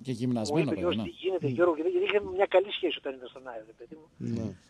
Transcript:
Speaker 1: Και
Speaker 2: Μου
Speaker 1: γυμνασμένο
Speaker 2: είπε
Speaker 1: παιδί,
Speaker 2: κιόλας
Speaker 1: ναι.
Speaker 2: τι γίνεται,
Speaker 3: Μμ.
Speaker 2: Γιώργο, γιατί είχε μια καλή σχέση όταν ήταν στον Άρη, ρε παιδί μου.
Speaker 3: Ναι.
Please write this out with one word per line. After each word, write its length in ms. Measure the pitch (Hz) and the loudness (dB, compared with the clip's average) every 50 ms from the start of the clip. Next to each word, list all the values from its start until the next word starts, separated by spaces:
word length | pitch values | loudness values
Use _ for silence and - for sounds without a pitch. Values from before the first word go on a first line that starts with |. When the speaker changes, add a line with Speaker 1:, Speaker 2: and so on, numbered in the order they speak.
| - | -6
Speaker 1:
Και 60 | 127 | -6
Speaker 2:
Μου 60 | 127 107 | -4 -2
Speaker 1:
γυμνασμένο 400 | 123 127 123 117 110 104 - 160 | 0 0 0 0 0 2 2 2
Speaker 2:
είπε 80 | 165 139 | 2 2
Speaker 1:
παιδί, 100 | - - | 0 0
Speaker 2:
κιόλας 160 | - - - 110 | 0 0 0 0
Speaker 1:
ναι. 60 | 113 - | -2 -4
Speaker 2:
τι 40 | - - - | -6 -6 -4
γίνεται, 240 | 359 190 175 151 139 | -2 -2 0 0 0
Speaker 3:
Μμ. 60 | 127 117 | 2 4
Speaker 2:
Γιώργο, 160 | 175 180 160 147 | 4 4 4 2
γιατί 100 | 156 180 185 180 190 | 0 0 2 2 2
είχε 140 | 202 196 208 202 190 180 | 2 2 2 0 0 0
μια 120 | 185 202 - - | 0 2 4 6
καλή 160 | 185 190 208 - - | 4 4 4 0 -2
σχέση 180 | - 165 131 - | -2 -2 -2 -4
όταν 100 | - 143 135 131 | -6 -8 -8 -8
ήταν 100 | 123 117 - | -12 -16 -16
στον 100 | 131 131 131 | -16 -14 -14
Άρη, 120 | 120 113 110 110 | -12 -14 -14 -16
ρε 40 | 110 - | -18 -20
παιδί 160 | 120 - - - | -20 -18 -18 -20
μου. 60 | - - _ - 123 120 117 117 | -20 -20 _ -10 -8 -6 -4 -4
Speaker 3:
Ναι. 100 | 113 104 95 90 _ _ | -4 -6 -8 -12 _ _